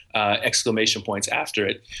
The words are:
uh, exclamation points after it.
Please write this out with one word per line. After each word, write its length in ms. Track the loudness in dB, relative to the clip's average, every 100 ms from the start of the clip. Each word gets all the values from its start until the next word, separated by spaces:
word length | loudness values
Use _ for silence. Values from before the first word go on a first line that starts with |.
| -6
uh, 240 | 0 2 2
exclamation 600 | 2 0 2 2 2 0
points 260 | -2 -4 -2
after 360 | -2 -2 -2 0
it. 200 | -2 -8 -12